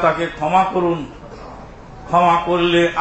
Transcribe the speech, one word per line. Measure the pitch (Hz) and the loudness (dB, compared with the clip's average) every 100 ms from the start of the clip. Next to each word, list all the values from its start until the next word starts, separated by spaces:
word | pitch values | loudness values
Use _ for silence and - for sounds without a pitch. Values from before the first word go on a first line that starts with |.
তাকে | 170 156 165 - | 2 0 -4 -4
ক্ষমা | 156 185 190 | 0 2 2
করুন। | 185 175 165 135 - - - - - - - - - - | 0 0 -2 -6 -14 -20 -18 -18 -18 -20 -20 -20 -18 -2
ক্ষমা | 170 175 170 175 | 2 4 2 0
করলে | 175 175 170 170 180 | 0 2 4 2 2